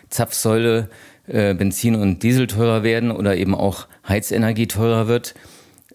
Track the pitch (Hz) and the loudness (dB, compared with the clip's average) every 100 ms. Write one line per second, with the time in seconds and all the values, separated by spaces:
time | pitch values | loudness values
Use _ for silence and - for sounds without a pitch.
0 | - - 117 - 113 110 117 113 107 - | -8 -4 -4 -2 0 0 2 0 -2 -10
1 | - - - 110 104 92 98 95 117 113 | -20 -20 -6 -2 0 0 -2 0 0 2
2 | 101 87 117 127 127 101 117 110 110 113 | 0 0 2 2 0 0 2 2 2 0
3 | 117 113 101 92 92 98 101 92 - - | 0 0 0 0 0 0 -2 -4 -10 -12
4 | - 98 - - 113 110 117 101 113 113 | -2 -2 0 0 0 0 -2 0 2 2
5 | 110 120 - - - - - _ _ | 2 0 -2 -16 -20 -20 -20 _ _